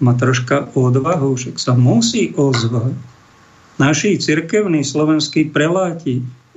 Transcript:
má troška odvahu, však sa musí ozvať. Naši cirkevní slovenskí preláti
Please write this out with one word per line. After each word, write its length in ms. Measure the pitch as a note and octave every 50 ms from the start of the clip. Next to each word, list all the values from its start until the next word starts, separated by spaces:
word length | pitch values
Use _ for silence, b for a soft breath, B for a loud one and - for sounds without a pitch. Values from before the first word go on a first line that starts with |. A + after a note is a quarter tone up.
| C#3
má 100 | B2 B2
troška 560 | A#2+ B2+ B2+ B2 B2 B2 - C#3 C#3+ C#3 - - C#3
odvahu, 560 | B2+ B2 B2+ C3+ C3+ E3 F3+ E3 C3+ C#3 C3
však 240 | B2 - - E2 -
sa 160 | - C3+ B2+
musí 600 | B2 B2 B2+ F#3+ A#3 A3+ - - A#3 F3+ D#3 - -
ozvať. 560 | C#3+ C#3 B2+ A#2 A2+ A2+ B2 A2+ G#2 C3 - - - - - - - _ _ _ - _ _ _ _ - - -
Naši 400 | C3+ C#3+ D#3 - - G#3 F3+ C#3+
cirkevní 680 | - - D3+ D#3+ D#3+ - - G#3 G#3 F#3+ E3 D3+ C3+
slovenskí 640 | - - D3 D3+ D3+ D#3 D#3 D3+ - - D#3+ D3+ -
preláti 720 | - C#3 D3 D#3+ F3 F#3+ F#3+ F3 D#3+ E3 - C3+ B2 B2 B2 - - - _ _ -